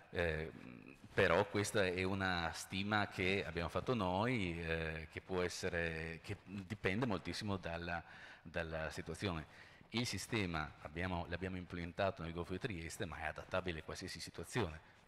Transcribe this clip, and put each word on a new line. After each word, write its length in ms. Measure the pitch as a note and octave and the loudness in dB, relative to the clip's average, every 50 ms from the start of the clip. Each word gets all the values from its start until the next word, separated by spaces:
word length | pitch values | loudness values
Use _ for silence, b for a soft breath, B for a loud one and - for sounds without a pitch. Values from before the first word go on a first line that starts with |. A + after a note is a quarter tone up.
| B B | B B
eh, 420 | - F2+ F2 E2 D#2 D#2 D#2+ - - - - B1 B1 A1 G#1 B1+ C2+ - - - - | 0 2 2 2 2 0 -2 -4 -6 -10 -12 -12 -14 -14 -14 -16 -16 -16 -18 -2 4
però 320 | - G2 F2 E2 F#2 G#2 | 6 8 10 10 8 8
questa 380 | - - G#2 G2+ - - G#2+ F#2+ | 6 4 2 2 4 4 4 4
è 200 | F#2 F2 F#2 F#2 | 4 4 4 2
una 480 | F#2 G2 G2 F#2+ F#2 F2+ E2+ E2+ D#2+ E2 | 2 2 2 2 2 2 2 0 0 -2
stima 560 | - - - G2 F#2+ G2 G#2 G#2+ G#2 G2+ - | -4 -6 -4 -2 -2 2 2 4 4 2 2
che 360 | - - F#2+ F#2 G2 G2+ - | 0 2 2 4 4 2 0
abbiamo 240 | E2+ E2 E2+ E2+ D#2 | 0 0 0 0 0
fatto 260 | - F#2 - - B2+ | 0 0 2 2 2
noi, 680 | A2+ F#2+ F2+ F2+ F#2+ G#2+ B2 C3 A#2 F#2+ F2 E2 E2+ E2+ | 2 4 4 4 4 4 4 2 2 2 0 0 -2 0
eh, 460 | E2 E2 E2 D#2+ D#2+ D#2+ D#2+ D#2+ - | 0 0 0 0 -2 -2 -4 -6 -8
che 100 | - F2+ | -8 -10
può 220 | - - F#2+ F2+ F2+ | -4 0 2 2 2
essere, 800 | F2 - - - F#2 F2 E2+ E2+ E2 D#2+ D#2+ D#2+ E2 E2 D#2+ - | 2 0 0 -2 0 2 2 2 2 0 -2 -4 -4 -6 -6 -6
che 140 | - G#2 - - | -6 -8 -6 -6
dipende 600 | F2+ F#2+ G#2 F#2+ F2 A2 - - G2+ F#2 A2+ C3+ | -8 -8 -8 -6 -6 -6 0 2 2 2 4 2
moltissimo 520 | A#2+ G2 E2+ - F2 E2+ - A2 G#2 G2 | 2 2 0 0 -2 -4 -2 -2 -2 -2
dalla, 440 | F#2 - E2+ E2+ E2+ F2 E2+ E2+ E2+ - B B B B B B B B | -2 -2 -4 -4 -4 -2 -4 -4 -4 -6 B B B B B B B B
dalla 480 | E2+ D#2+ F2 E2 D#2+ D#2+ D#2+ D#2+ D#2 | -4 -2 -2 0 0 -2 -2 -2 -2
situazione. 720 | - - E2 - D#2+ - G#2+ G2 E2+ D#2 D2 B B B B B B B B B | -4 -4 -6 -6 -4 0 0 0 0 0 -4 B B B B B B B B B
Il 160 | - A2+ B2 | 0 0 0
sistema 680 | - - F#2 - - A#2+ A2 G2 F2 E2 D#2 D2+ D2 - - - | 2 0 -2 -2 0 2 2 2 2 0 0 -2 -4 -8 -12 -12
abbiamo, 440 | D2+ D2 E2+ F2+ F#2 F2+ E2+ E2+ - | -8 -4 -2 -2 0 0 -2 -2 -2
l'abbiamo 280 | E2+ F2 F#2+ F#2 F#2+ | -4 -4 -2 -4 -4
implementato 680 | F2+ F2+ - - F2 E2+ F2 E2+ - G2+ F#2+ - - E2 | -4 -6 -6 -6 -6 -4 -4 0 2 2 2 2 0 -6
nel 100 | E2 E2 | -4 -4
Golfo 200 | F2 E2+ - F#2 | -4 -4 -4 -4
di 80 | F2+ | -4
Trieste, 460 | - B2 G2 E2 E2 E2 - - G#2+ | -4 -4 -4 -4 -6 -8 -6 -6 -6
ma 120 | E2 D2 D2+ | -6 -4 -4
è 60 | D#2+ | -4
adattabile 560 | D2+ D2+ - - - - F#2 F2+ F2+ E2 D#2 | -4 -6 -6 -6 -2 -2 0 0 0 -4 -4
a 20 | - | -6
qualsiasi 380 | - D#2+ - F#2+ F2+ - F2+ | -8 -8 -8 -6 -8 -8 -8
situazione. 760 | - - - - E2 - - C3 G2+ D#2+ D#2 D#2+ - - - - - | -8 -10 -8 -10 -10 -4 0 0 0 0 -2 -8 -14 -18 -20 -20 -20